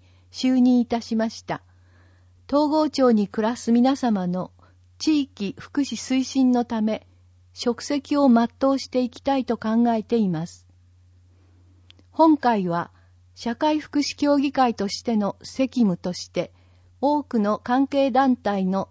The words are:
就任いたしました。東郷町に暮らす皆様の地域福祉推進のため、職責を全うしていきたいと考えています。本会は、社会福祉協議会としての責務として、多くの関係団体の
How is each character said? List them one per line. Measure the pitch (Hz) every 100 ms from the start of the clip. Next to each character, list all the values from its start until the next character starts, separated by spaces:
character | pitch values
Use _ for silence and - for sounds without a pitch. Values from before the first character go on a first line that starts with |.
| _ _ _
就 | - 254 254
任 | 247 247
い | 240
た | 233
し | -
ま | 220 226
し | -
た。 | - 165 - _ _ _ _ _ _ _ -
東 | 277 302
郷 | 311 302
町 | - 254
に | 220 202
暮 | - 214
ら | 240
す | -
皆 | 240 254
様 | 277 247 202 180
の | 180 170 _ _ _ _ _
地 | 311 302
域 | 269 - - -
福 | - -
祉 | 269 220
推 | - 262
進 | 254 269 254
の | 247
た | 233 226
め、 | 214 214 - _ _ _ _
職 | - 240 233
責 | - 294 - 285
を | 277
全 | 233 233 - 269
う | 269
し | -
て | 254
い | 247
き | -
た | - 277
い |
と | 247 220
考 | 220 226 240
え | 226
て | - 233
い | 196
ま | 160 170
す。 | - _ _ _ _ _ _ _ _ _ _ _ _ _ _ _
本 | - 320 302
会 | 247 220 180
は、 | 170 165 _ _ _ _ -
社 | 233
会 | 233 302 311
福 | - 294
祉 | 269 -
協 | 294 285
議 | 277
会 | 269 247
と | - 202
し | -
て | - 220
の | 202 -
責 | - - 262 262
務 | 214 175
と | 185
し | 180 -
て、 | 180 165 _ _ _ _ _
多 | 277 294
く | 277 233
の | 202 214
関 | - 254 277
係 | 277 277
団 | 240 269 247
体 | 208 202 185
の | 190 -